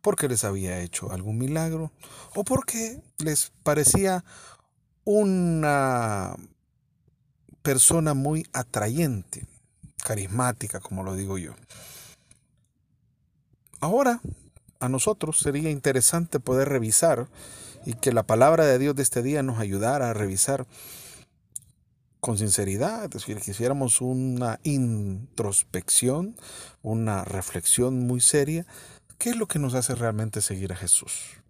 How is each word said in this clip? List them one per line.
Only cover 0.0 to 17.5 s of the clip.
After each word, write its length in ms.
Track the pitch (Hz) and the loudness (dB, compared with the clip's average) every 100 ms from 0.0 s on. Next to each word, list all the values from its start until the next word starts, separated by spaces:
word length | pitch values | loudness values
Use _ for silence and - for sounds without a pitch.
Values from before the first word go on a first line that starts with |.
porque 260 | 208 196 143 | 0 0 0
les 140 | 117 | 0
había 360 | 107 98 95 90 | -2 -2 -4 -6
hecho 320 | 87 - 95 | -6 -8 -8
algún 260 | 92 101 113 | -8 -4 -4
milagro, 540 | 131 156 165 160 160 _ - - - - | -2 -2 -2 -4 -8 _ -20 -20 -10 -6
o 80 | |
porque 580 | 196 262 - 226 226 254 - - | 0 -2 -2 -6 -6 -10 -18 -6
les 340 | 156 147 - _ | -2 0 -2 _
parecía 600 | 160 147 143 190 190 180 - - - - _ _ _ _ | 2 4 4 4 4 0 -4 -20 -20 -20 _ _ _ _
una 1300 | - 208 202 185 175 160 151 143 135 123 113 101 92 87 - _ _ _ _ _ _ _ _ _ _ - | 2 4 4 2 2 2 2 2 2 2 0 -2 -4 -8 -16 _ _ _ _ _ _ _ _ _ _ -6
persona 520 | 151 135 - 170 156 | -2 4 4 4 2
muy 340 | 139 139 156 - | 0 0 -2 -4
atrayente, 920 | - 123 - 104 135 160 107 - - - _ _ _ - - | -6 -4 -2 -2 0 0 -2 -6 -14 -14 _ _ _ -16 -12
carismática, 760 | - 107 95 110 123 117 104 98 | -6 -6 -4 0 -2 -2 -8 -10
como 240 | - 95 | -8 -8
lo 120 | 95 95 | -6 -6
digo 220 | 98 95 | -4 -6
yo. 160 | 80 - - - - - - - _ _ _ _ _ _ _ _ _ _ _ _ _ _ _ - | -8 -14 -20 -20 -20 -20 -20 -20 _ _ _ _ _ _ _ _ _ _ _ _ _ _ _ -6
Ahora, 420 | 151 226 262 240 - - - _ _ _ | 0 2 2 0 -6 -14 -18 _ _ _
a 100 | 127 | -2
nosotros 500 | 131 214 214 156 151 | 0 0 0 0 0
sería 300 | 147 143 156 | 0 0 -2
interesante 680 | 143 143 131 - 170 170 147 | 0 2 4 4 2 0 -2
poder 300 | 127 127 135 | 2 2 4
revisar 580 | 135 110 - 165 123 127 - - | 2 2 4 4 4 -2 -12 -20